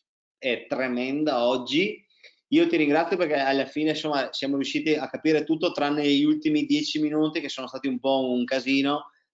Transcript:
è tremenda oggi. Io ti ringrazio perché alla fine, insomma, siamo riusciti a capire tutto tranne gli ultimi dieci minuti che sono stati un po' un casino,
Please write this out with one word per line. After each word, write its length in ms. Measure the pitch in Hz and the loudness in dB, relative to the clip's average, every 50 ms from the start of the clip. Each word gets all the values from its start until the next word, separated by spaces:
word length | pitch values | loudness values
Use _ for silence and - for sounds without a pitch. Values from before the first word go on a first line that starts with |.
| _ _ _ _ _ _ _ | _ _ _ _ _ _ _
è 280 | - - 131 117 110 - | -6 -4 -2 -2 -2 -4
tremenda 800 | - 143 123 131 127 123 123 127 131 139 151 151 151 135 120 120 | -6 -4 -4 -2 -2 -2 -4 -4 -2 -2 -2 0 0 0 2 2
oggi. 560 | 120 131 131 123 120 131 160 196 214 214 - _ _ _ _ - - _ _ _ - | 2 2 0 -2 -2 0 0 0 0 -4 -8 _ _ _ _ -20 -20 _ _ _ 2
Io 180 | 139 160 170 | 2 4 4
ti 80 | 165 170 | 4 2
ringrazio 380 | 160 151 143 143 160 170 - 196 | 2 2 2 2 2 2 0 0
perché 180 | 175 180 147 151 | -2 0 0 0
alla 300 | 139 135 135 139 139 131 | 0 0 2 0 0 0
fine, 260 | - - 151 151 156 | -2 -4 -2 -2 -2
insomma, 380 | 151 151 - 151 147 139 127 - | -2 -2 -4 -2 -2 -2 -2 -4
siamo 240 | - - 139 135 143 | -6 -6 -4 -2 -2
riusciti 400 | 139 135 135 - 147 147 156 151 | -2 -2 -2 -4 -4 0 0 0
a 140 | 151 135 - | 0 -2 -6
capire 340 | - 127 - 156 156 147 151 | -8 -2 0 2 2 2 2
tutto 260 | 151 160 156 175 170 | 0 -2 0 0 -2
tranne 340 | 170 - 143 143 147 151 147 | 0 0 0 0 0 0 2
gli 160 | 143 143 139 147 | 2 4 4 4
ultimi 420 | 151 156 151 - 156 151 151 143 | 4 2 2 2 0 0 0 2
dieci 340 | 135 143 151 151 - - 151 | 2 0 0 0 -2 -4 -2
minuti 400 | 151 151 151 151 156 156 151 165 | -2 0 0 0 0 0 -2 -4
che 100 | 143 135 | -6 -6
sono 180 | - 135 131 | -8 -8 -10
stati 200 | 123 135 131 - | -10 -10 -6 -4
un 120 | 139 127 120 | -4 -4 -2
po' 300 | - 135 135 135 131 127 | 0 2 2 2 2 0
un 140 | 123 123 123 | 0 0 0
casino, 680 | 123 131 135 120 131 135 139 139 139 147 151 - - _ _ _ _ | 0 -2 -2 0 0 0 2 2 0 0 -2 -6 -10 _ _ _ _